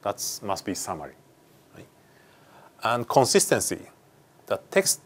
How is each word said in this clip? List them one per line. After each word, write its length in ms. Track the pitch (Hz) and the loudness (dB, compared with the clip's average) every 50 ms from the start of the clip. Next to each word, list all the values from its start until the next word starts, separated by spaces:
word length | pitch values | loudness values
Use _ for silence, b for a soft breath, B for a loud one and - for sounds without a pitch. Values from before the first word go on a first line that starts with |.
That 200 | - 101 101 - - - - - - | -2 -4 -4 -4 -6 -10 -10 -10 -6
must 220 | 101 98 92 - | -6 -6 -6 -4
be 100 | - 95 | -6 -6
summary, 380 | - - - 92 80 73 67 65 - - _ - _ _ _ - - - _ - | -6 -6 -8 -8 -10 -10 -14 -16 -20 -20 _ -20 _ _ _ -20 -20 -20 _ -20
right? 140 | - - - _ _ b b b b b b b b b b b b b b b - - | -20 -20 -20 _ _ b b b b b b b b b b b b b b b -4 -2
And 240 | 110 117 120 120 - | 0 0 0 -2 2
consistency, 720 | - 143 127 117 - 202 - - - 113 92 - 92 - - - - _ _ _ _ _ _ _ _ _ - - | 4 4 4 6 6 4 6 6 2 2 2 -2 -6 -8 -10 -18 -20 _ _ _ _ _ _ _ _ _ -8 -6
the 120 | 104 - - - | -6 -6 -6 0
text 300 | - 196 190 - - - - | 0 0 2 2 -2 -4 -6